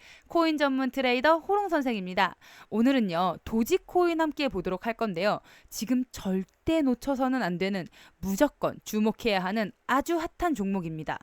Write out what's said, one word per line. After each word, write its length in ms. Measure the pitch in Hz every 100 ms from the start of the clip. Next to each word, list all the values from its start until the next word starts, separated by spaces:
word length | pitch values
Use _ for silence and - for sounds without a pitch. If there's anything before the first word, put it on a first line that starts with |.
| - - -
코인 300 | 339 320 302
전문 340 | 285 262 262
트레이더 460 | 269 254 247 294 330
호롱 320 | 320 403 403
선생입니다. 640 | 320 254 220 185 185 180 - - - -
오늘은요, 680 | 208 240 269 202 165 180 160
도지코인 760 | - 226 233 370 - 359 349 330
함께 260 | 320 277 269
보도록 400 | 185 180 - 226
할 80 |
건데요. 460 | 226 226 165 202 170 - - -
지금 360 | - 214 254 254
절대 680 | - 196 190 185 _ - 320
놓쳐서는 600 | 269 240 277 262 262 262
안 160 | 180 175
되는, 260 | 190 202 156 - - _
무조건 600 | 190 196 294 - 156 -
주목해야 580 | - 214 214 - 233 190
하는 300 | 185 220 190 - -
아주 300 | 262 285 339
핫한 360 | 339 - 349
종목입니다. 640 | 269 196 196 165 156 156 135